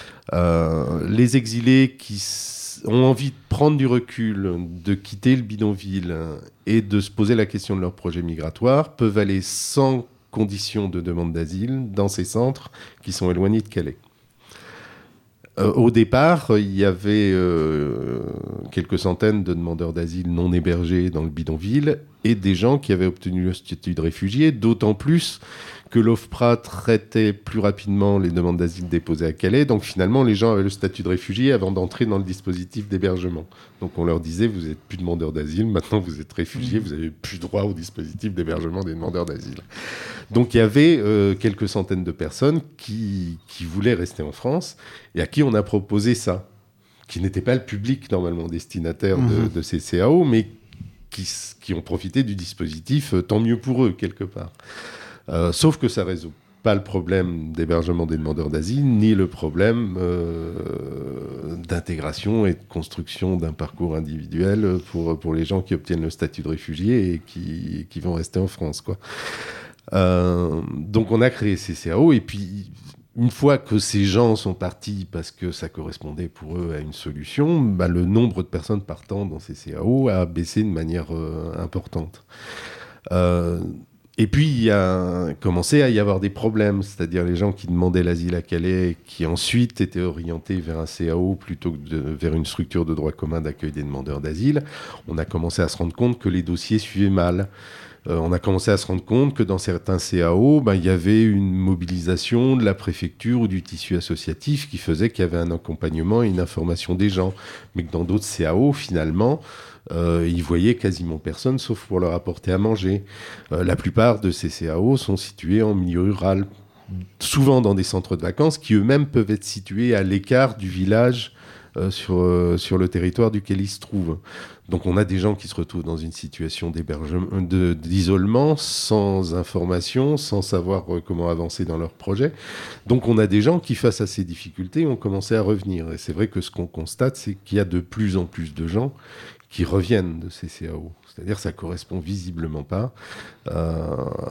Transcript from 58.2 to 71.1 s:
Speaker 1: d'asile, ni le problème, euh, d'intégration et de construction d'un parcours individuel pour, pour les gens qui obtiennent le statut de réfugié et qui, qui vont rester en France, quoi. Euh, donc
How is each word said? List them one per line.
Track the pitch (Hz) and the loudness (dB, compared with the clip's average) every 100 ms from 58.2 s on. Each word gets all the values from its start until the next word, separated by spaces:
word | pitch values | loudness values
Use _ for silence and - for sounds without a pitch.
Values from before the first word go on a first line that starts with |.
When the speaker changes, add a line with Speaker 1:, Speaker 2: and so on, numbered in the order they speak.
| 76 76 73 | -2 -2 -2
Speaker 1:
d'asile, | 80 85 135 139 | -2 -2 0 2
ni | 107 107 98 | 4 4 4
le | 90 | 2
problème, | - 78 85 107 117 104 92 | -2 -4 2 2 2 -2 -2
euh, | 90 90 85 82 82 - - - 69 67 69 62 67 67 73 85 85 | -2 -2 -2 -6 -8 -8 -8 -8 -8 -10 -10 -10 -10 -10 -10 -10 -6
d'intégration | 87 - 78 76 - 101 113 98 | -6 -4 -6 -6 -4 0 2 2
et | |
de | 82 - | 0 -6
construction | 85 78 - 82 - 92 90 | -10 -8 -10 -10 -4 -2 0
d'un | 80 | -2
parcours | 78 78 - 85 78 | -6 -8 -6 -4 -4
individuel | 76 78 69 82 95 107 98 92 - | -6 -8 -6 0 2 2 2 0 -2
pour, | 85 82 80 | -4 -2 -2
pour | 80 | -2
les | 80 | -2
gens | 78 98 | 0 -2
qui | - | 0
obtiennent | 82 - 85 | -4 -2 -4
le | 80 | -4
statut | - 78 - | -4 -6 -6
de | 73 | -6
réfugié | 78 - 78 101 123 90 | -6 -8 -2 2 2 2
et | 82 - | -2 -6
qui, | 82 87 82 87 80 82 | -10 -8 -8 -8 -8 -8
qui | 82 | -8
vont | 87 | -4
rester | 82 82 92 | -4 -2 -2
en | 95 | -2
France, | - 80 - | -4 -8 -8
quoi. | - 98 - - - - - - - - - | -10 -10 -10 -12 -10 -10 -12 -14 -18 -20 -2
Euh, | 98 92 90 90 87 85 80 71 73 | 2 4 4 2 2 0 -2 -4 -8
donc | 87 110 104 | 0 0 2